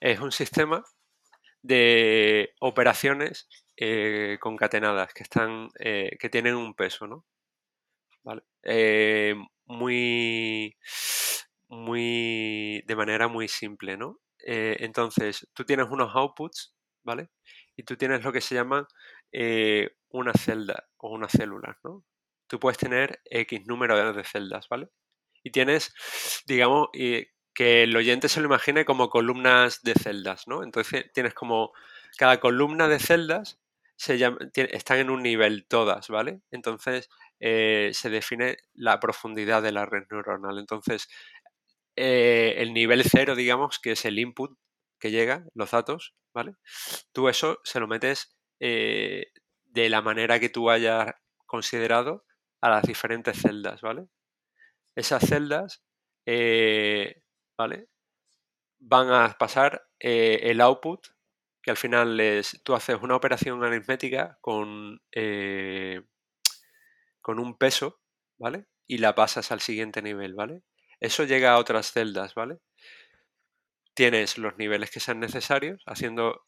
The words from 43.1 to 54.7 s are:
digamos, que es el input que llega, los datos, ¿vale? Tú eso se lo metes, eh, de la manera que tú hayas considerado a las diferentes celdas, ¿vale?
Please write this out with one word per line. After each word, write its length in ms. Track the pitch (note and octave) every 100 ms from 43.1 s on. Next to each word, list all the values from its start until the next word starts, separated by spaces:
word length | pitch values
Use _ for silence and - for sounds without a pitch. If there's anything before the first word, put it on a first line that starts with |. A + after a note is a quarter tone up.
| C3+ C3+
digamos, 440 | B2 B2 B2+ C#3+ -
que 120 | A#2
es 120 | A2
el 140 | A2 G#2
input 380 | A#2+ - B2+ _ _ _ _ _
que 100 | G#2+
llega, 340 | A2+ A#2 D#3 E3
los 160 | A2+ G2+
datos, 420 | A#2 A#2 E3 - _ _
¿vale? 200 | A#2+ F#3+ G3 - - - - -
Tú 160 | C3 C3
eso 320 | - D#3+ -
se 160 | - B2+
lo 80 | G#2+
metes, 480 | A2+ C3 C#3 - _ _ -
eh, 680 | B2 A#2 A2 G#2+ G#2 G2 - _ _ _ _
de 220 | A#2+ A2+
la 120 | G#2+
manera 380 | G#2+ A2 A2+ A#2
que 80 | A#2
tú 200 | A#2+ A#2
hayas 420 | A2+ A2+ A2+ A2 - _ _ -
considerado 800 | A2+ - A#2+ A2+ A#2 B2+ G3 _ _ _ -
a 100 | A#2+
las 140 | G#2+
diferentes 560 | A#2 G#2+ A2+ A#2 A2+ G2
celdas, 400 | - G#2 G2+ G#2
¿vale? 240 | A2+ C3 F#3 _ _ _ _ _ _